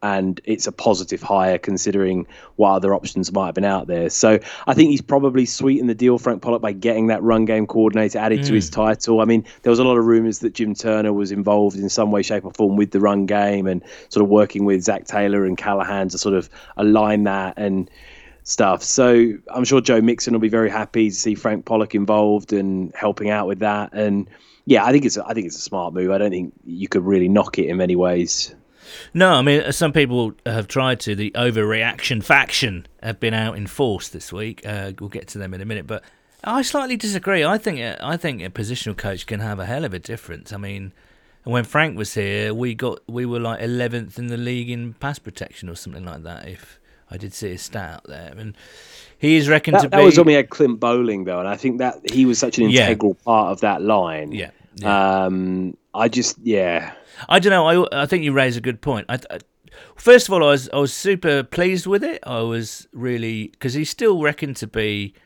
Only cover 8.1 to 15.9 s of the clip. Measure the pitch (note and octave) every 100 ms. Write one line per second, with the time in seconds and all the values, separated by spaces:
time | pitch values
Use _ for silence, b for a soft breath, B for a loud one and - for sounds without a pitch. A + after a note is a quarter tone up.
8.1 | G#2 A2 A2 C#3 A2 D#2+ A2 A2 A2 -
9.1 | A2 A2 A2+ - B B2 A#2 B2+ A#2+ A#2
10.1 | A2+ A2+ G2+ A#2 - A2 G2+ A2+ A2 G#2+
11.1 | G2+ G2 G2+ G2+ G#2 G#2 G2 G2 - G#2+
12.1 | G#2 - G#2 F#2+ - G#2 G2+ G2+ G2 G#2
13.1 | G2+ G2 G#2 G2+ G2+ F#2+ F2+ B B B
14.1 | G#2 G2+ G#2 G2+ G2+ G2+ F#2+ F#2 G2 -
15.1 | G#2 G2+ G2+ F#2+ F2+ G#2 G2 F#2+